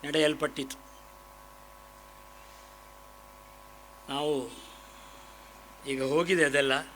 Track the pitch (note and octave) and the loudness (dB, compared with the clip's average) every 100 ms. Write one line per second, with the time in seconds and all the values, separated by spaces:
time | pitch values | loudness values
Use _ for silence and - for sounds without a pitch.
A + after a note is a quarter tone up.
0 | C#3+ D3+ D3+ D3+ D3 C#3+ C3+ - - - | -2 2 2 2 -4 -4 -8 -10 -16 -20
1 | - - - - - - - - - - | -20 -20 -20 -20 -20 -20 -20 -20 -20 -20
2 | - - - - - G1+ - - - - | -20 -20 -20 -20 -20 -20 -20 -20 -20 -20
3 | - G1+ G1+ - - - - - - - | -20 -20 -20 -20 -20 -20 -20 -20 -20 -20
4 | - C#3 D3+ C#3+ A#2 - - - - - | -10 -4 -2 -2 -4 -14 -18 -20 -20 -20
5 | - - - - - - - - C#3 C3+ | -20 -20 -20 -20 -20 -20 -20 -16 -8 -4
6 | C3 D3 E3+ F3+ D3 C#3 C#3 C3+ D#3+ | 0 0 2 4 4 4 4 2 -2